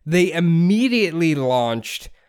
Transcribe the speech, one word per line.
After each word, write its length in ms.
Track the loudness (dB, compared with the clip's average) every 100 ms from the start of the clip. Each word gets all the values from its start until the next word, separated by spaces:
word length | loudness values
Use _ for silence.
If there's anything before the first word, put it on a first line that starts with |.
| -2
They 280 | 0 0
immediately 1040 | 0 2 2 2 2 2 0 0 0 0 0
launched 720 | 0 0 0 -4 -8 -14 -16 -20